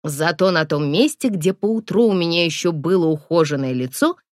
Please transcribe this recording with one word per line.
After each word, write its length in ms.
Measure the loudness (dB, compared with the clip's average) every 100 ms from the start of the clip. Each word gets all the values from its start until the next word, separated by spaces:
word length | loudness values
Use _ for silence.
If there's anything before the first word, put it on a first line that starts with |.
Зато 480 | -8 -2 -2 2 2
на 140 | 2
том 260 | 0 0 0
месте, 380 | 2 0 0 -4
где 240 | 0 -2
поутру 520 | 0 -2 -4 -2 2
у 80 | 2
меня 320 | 2 0 0
еще 260 | 0 0 -4
было 360 | -2 0 2 2
ухоженное 680 | -2 _ 0 0 -2 -4
лицо 440 | -4 -6 0 -2 -2 _